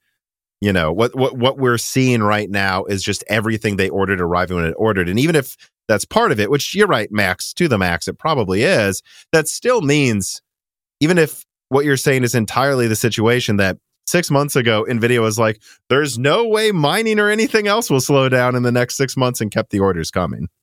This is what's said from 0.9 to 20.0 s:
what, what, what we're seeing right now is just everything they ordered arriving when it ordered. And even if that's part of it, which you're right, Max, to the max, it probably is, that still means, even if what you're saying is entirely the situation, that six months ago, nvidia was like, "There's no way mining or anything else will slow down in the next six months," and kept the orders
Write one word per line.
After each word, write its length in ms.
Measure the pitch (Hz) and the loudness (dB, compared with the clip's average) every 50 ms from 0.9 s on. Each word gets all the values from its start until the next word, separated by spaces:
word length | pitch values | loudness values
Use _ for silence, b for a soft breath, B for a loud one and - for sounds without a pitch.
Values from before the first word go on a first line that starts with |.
what, 220 | 82 95 117 127 - | 0 0 0 0 0
what, 220 | 131 127 127 117 | 0 -2 -2 0
what 220 | 131 117 131 135 139 | 0 0 0 0 0
we're 180 | 131 123 120 | 0 0 0
seeing 460 | 113 - - - 131 131 127 123 113 | 0 -4 -4 0 0 2 2 2 2
right 260 | 107 104 104 104 104 90 | 2 2 2 0 -2 -2
now 360 | 101 101 98 95 92 92 - | -2 -2 0 0 -2 -2 -2
is 180 | - 104 95 | -4 -4 -4
just 220 | - - 98 - - - | -2 -4 -6 -6 -4 -2
everything 480 | 104 113 101 113 110 107 - 110 101 | -2 -2 0 -2 -4 -2 -2 -2 0
they 140 | 92 95 95 | 0 -2 -2
ordered 300 | - 98 98 92 98 90 | 0 -2 -2 -2 0 -2
arriving 360 | 90 85 87 87 92 90 90 | 0 -2 0 -2 -2 -2 -2
when 80 | 87 85 | -2 -2
it 100 | 80 80 - | -2 -2 0
ordered. 300 | 107 110 101 92 87 85 | 0 0 0 0 -2 0
And 100 | 92 113 | 0 0
even 160 | 139 165 170 | 0 2 2
if 200 | 147 127 - - b b b b _ _ - | 0 -2 -2 -12 b b b b _ _ -2
that's 160 | 110 101 - | -2 -2 -2
part 280 | - - 214 240 208 | -2 0 2 2 2
of 80 | 135 107 | 2 0
it, 100 | - 101 | 0 0
which 240 | 143 139 - - - | 0 -2 -2 -4 0
you're 120 | 190 208 | 2 2
right, 240 | 185 151 117 104 - | 2 2 0 -2 -2
Max, 400 | 104 107 101 92 90 - - - - | -2 0 0 0 -2 -4 -6 -12 -4
to 140 | - 180 156 | -2 0 0
the 80 | 123 | 2
max, 320 | 98 92 90 85 85 - 95 | 2 2 0 -2 -2 -4 -8
it 100 | 85 - | -10 -6
probably 440 | - 156 160 135 107 90 92 101 | -4 -2 -2 -2 0 0 0 0
is, 400 | 127 180 190 127 107 98 95 - B B B B B B | 2 2 2 2 2 0 -2 -4 B B B B B B
that 160 | - 160 151 - | 0 0 0 0
still 340 | - - - 240 254 233 | -6 -4 -2 0 0 0
means, 580 | 160 139 147 151 143 123 110 101 92 - - - - _ _ _ _ _ _ _ _ _ _ _ | 2 2 2 2 2 2 0 -2 -4 -6 -10 -12 -16 _ _ _ _ _ _ _ _ _ _ _
even 180 | 143 156 185 175 | 0 2 4 4
if 260 | 156 147 - - - _ _ _ _ _ | 2 2 0 -10 -20 _ _ _ _ _
what 160 | 127 139 147 | 0 0 2
you're 120 | 147 139 127 | 2 0 0
saying 260 | - 147 135 131 127 | 2 0 2 2 0
is 100 | 117 127 | 0 0
entirely 540 | 123 110 - - 123 135 143 139 127 120 113 | 0 -2 0 -2 -2 0 0 0 0 0 0
the 80 | 110 | 0
situation, 600 | - - 117 98 - 107 113 120 123 - - 107 101 | 0 -2 -2 0 2 2 2 2 2 0 0 0 0
that 180 | 98 95 90 - _ _ _ _ _ | 0 0 -2 -4 _ _ _ _ _
six 240 | - - 175 170 - | -2 -2 -2 0 2
months 260 | 147 139 143 143 - | 0 0 0 2 0
ago, 300 | 143 120 117 113 107 110 113 | 0 2 2 2 0 0 -2
nvidia 320 | 127 113 110 120 123 120 | -2 0 2 2 2 2
was 180 | 113 110 107 113 | 2 0 2 2
like, 220 | 113 110 110 - b b b b b _ | 0 0 0 -4 b b b b b _
"There's 280 | 123 139 151 139 113 117 | -2 -2 0 -2 -4 -2
no 280 | 127 139 160 220 233 226 | 0 0 2 2 2 0
way 240 | 214 214 220 220 | 0 2 2 2
mining 460 | 202 170 147 143 170 208 226 226 214 208 | 2 2 2 2 2 0 0 0 0 2
or 100 | 208 208 | 2 2
anything 380 | 214 220 220 - - 220 208 | 2 0 0 0 0 0 0
else 240 | 202 202 226 240 - | 2 0 0 0 0
will 100 | 147 131 | 0 0
slow 280 | 127 - 143 139 131 131 | 2 2 2 2 4 4
down 260 | 131 127 123 123 123 | 2 2 2 2 0
in 80 | 123 | 0
the 100 | 123 120 | 0 0
next 240 | 120 123 123 - - | 2 0 0 -2 -2
six 200 | - 139 131 - | -4 -4 -4 -2
months," 240 | 139 127 123 117 - | -2 -2 -2 0 -2
and 100 | 113 104 | -6 -4
kept 200 | - 113 107 - | -2 -4 -4 -2
the 100 | - 101 | 0 0
orders 300 | 98 98 90 82 | 2 2 0 -2